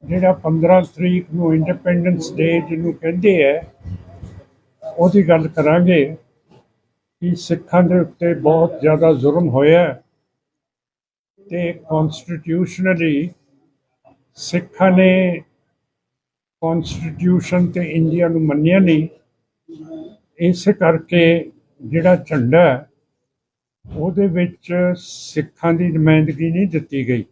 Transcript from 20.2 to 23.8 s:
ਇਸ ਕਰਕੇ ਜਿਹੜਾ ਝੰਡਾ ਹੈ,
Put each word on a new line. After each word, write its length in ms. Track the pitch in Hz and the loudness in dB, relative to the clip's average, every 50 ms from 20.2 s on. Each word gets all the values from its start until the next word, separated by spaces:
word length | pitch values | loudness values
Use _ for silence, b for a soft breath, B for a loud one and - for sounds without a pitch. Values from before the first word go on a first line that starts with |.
| _ _ _ _ | _ _ _ _
ਇਸ 300 | 170 175 180 - - 196 208 - | 0 0 0 0 0 0 0 2
ਕਰਕੇ 720 | 185 165 165 160 160 _ 175 175 165 165 165 170 156 - - _ _ _ _ _ | 2 0 0 0 -2 _ 0 2 4 4 2 2 -2 -6 -16 _ _ _ _ _
ਜਿਹੜਾ 340 | 135 110 131 165 160 180 180 | -14 -4 -4 0 2 2 2
ਝੰਡਾ 540 | 175 - - 156 147 120 120 135 165 175 160 | 2 0 -4 -4 -2 -2 2 4 4 4 4
ਹੈ, 200 | 131 123 - _ _ _ _ _ _ _ _ _ _ _ _ _ _ _ _ _ _ _ | 2 0 -6 _ _ _ _ _ _ _ _ _ _ _ _ _ _ _ _ _ _ _